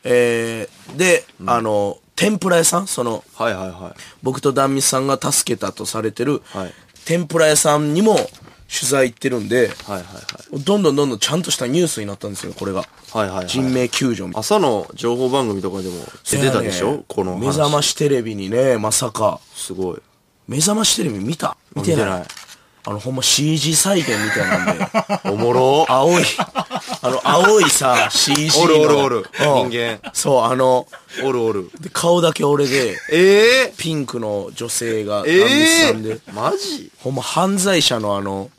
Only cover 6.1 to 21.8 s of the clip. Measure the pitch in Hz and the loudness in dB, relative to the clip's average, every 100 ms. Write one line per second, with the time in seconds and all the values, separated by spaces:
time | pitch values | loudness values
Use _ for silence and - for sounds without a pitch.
6.1 | 104 127 139 - 101 90 - _ - - | -4 -4 -4 -6 -10 -10 -14 _ -18 -4
7.1 | 165 160 165 156 151 160 147 151 156 220 | -2 -2 2 4 4 4 2 2 2 4
8.1 | 180 - - - - - - 127 139 131 | 4 0 -8 -20 -20 -10 -6 -2 2 0
9.1 | 113 135 123 101 123 117 - - 98 87 | 0 -4 -4 0 2 2 -2 -10 -10 -10
10.1 | - - - - 143 139 208 175 139 143 | -16 -16 -16 -10 -8 0 2 2 2 0
11.1 | 113 - 156 175 - 123 151 170 - 101 | -2 -2 -2 -2 -4 -2 0 0 -2 -8
12.1 | 101 107 98 92 92 98 95 - - - | -10 -10 -10 -12 -8 -6 -6 -8 -14 -8
13.1 | 113 101 95 90 123 131 127 123 - 135 | -4 -2 -4 -4 -2 0 0 -2 0 -2
14.1 | 107 92 87 110 202 160 104 82 - 117 | -2 -6 -8 0 2 2 0 -4 -6 -2
15.1 | 123 127 135 123 98 92 95 92 90 - | 0 0 0 0 -2 -4 -6 -8 -10 -14
16.1 | - - 139 135 123 110 90 98 147 - | -16 -6 0 0 0 -2 -2 -2 -4 -6
17.1 | - 92 90 127 143 147 147 147 - 147 | -6 -4 -2 -2 0 0 2 0 0 0
18.1 | 135 113 104 98 113 135 120 107 - 127 | 0 -2 -8 -4 0 2 2 0 -2 -2
19.1 | 107 107 - _ - - 92 92 82 _ | 0 0 -2 _ -16 -12 -6 -6 -6 _
20.1 | _ _ _ - 123 160 214 220 - 180 | _ _ _ -8 -2 0 0 0 0 -2
21.1 | 104 104 165 - - _ - | -4 -6 -4 -6 -8 _ -6